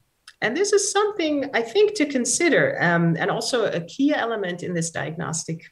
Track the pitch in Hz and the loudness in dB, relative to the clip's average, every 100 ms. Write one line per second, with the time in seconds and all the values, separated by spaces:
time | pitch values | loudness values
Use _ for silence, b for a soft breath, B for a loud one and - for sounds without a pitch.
0 | _ _ - - 214 269 403 403 - 392 | _ _ -20 -6 -4 0 2 2 2 0
1 | 415 403 311 294 262 226 226 392 415 - | 0 0 0 0 -2 -2 0 4 4 4
2 | 285 254 233 - 339 202 143 - 165 170 | 0 0 -2 0 4 4 4 2 2 4
3 | 170 160 180 180 - 240 202 170 170 - | 2 2 0 -2 -2 0 0 -2 -6 0
4 | 285 277 226 220 185 175 175 170 165 - | 0 2 -2 -4 -4 -6 -6 -4 -4 -6
5 | 151 160 147 160 - 165 - | -8 -6 -6 -6 -6 -10 -12